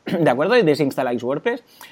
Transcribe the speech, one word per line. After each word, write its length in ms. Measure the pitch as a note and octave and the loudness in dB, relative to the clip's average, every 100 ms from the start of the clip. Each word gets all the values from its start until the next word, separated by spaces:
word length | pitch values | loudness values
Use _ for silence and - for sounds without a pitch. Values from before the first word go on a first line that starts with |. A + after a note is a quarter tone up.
<clears throat> 40 | |
¿de 240 | - F3 D3 | -6 0 2
acuerdo? 260 | B2 F3 B3 | 2 2 2
Y 40 | |
desinstaláis 600 | E3 C#3+ C#3 C#3+ B2+ B2 | 4 2 0 -2 -4 -4
WordPress, 420 | A#2+ D3 A#3 C4+ - - - | -4 -4 -4 -6 -10 -20 -20